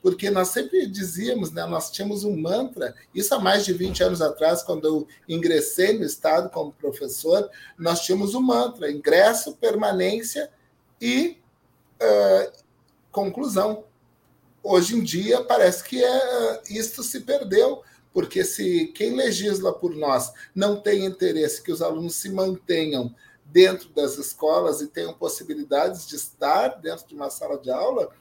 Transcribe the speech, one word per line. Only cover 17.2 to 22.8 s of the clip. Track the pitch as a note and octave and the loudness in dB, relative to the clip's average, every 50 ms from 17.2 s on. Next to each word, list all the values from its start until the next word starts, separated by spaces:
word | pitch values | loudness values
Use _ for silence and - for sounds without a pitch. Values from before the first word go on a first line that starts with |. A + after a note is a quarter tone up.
perdeu, | - B3 C#4 C#4 B3+ F#3+ F#3+ G#3+ A#3+ C4+ C#4+ - - _ _ _ _ _ | -4 -2 -2 -2 0 2 4 4 4 4 2 -4 -12 _ _ _ _ _
porque | _ F#3 - - - F#3+ F#3 | _ -2 -2 0 0 -2 0
se | F#3 - - G3+ F#3 F3 E3+ D#3+ D#3+ - | 0 -2 -2 0 2 2 2 0 0 -2
quem | - G#3 A#3 B3 | -4 -2 -2 0
legisla | C4 C4 A#3+ G3 F3 G3+ G#3 G3 F#3 F#3+ F3+ D3+ | 0 0 0 0 0 -2 -2 -2 0 0 -2 -2
por | - F3+ F3 E3 | 0 -4 -4 -4
nós | D3+ D3+ C#3+ C3 B2 A#2+ - - - - - _ | -2 0 0 0 0 0 -4 -10 -16 -20 -10 _
não | F#3+ F#3+ G#3 G#3 G3+ | 0 0 0 0 0
tem | - G#3 G3+ G3 F#3+ | 2 2 2 2 0
interesse | F#3+ F#3 - F#3 F3 D#3+ D#3+ D3+ D3 - - | -2 -2 -2 -2 0 2 2 0 0 -2 -6
que | - - | -6 -6
os | D#3+ D#3+ | -4 -2
alunos | E3 E3+ D#3+ D#3+ E3+ E3+ - | -2 -2 -2 -4 -6 -6 -8
se | - - G3 | -8 -8 -6
mantenham | F#3+ F#3+ F#3+ F#3+ F#3 F3+ _ - F3 E3 | -2 -2 -2 -2 -2 -6 _ -2 -2 0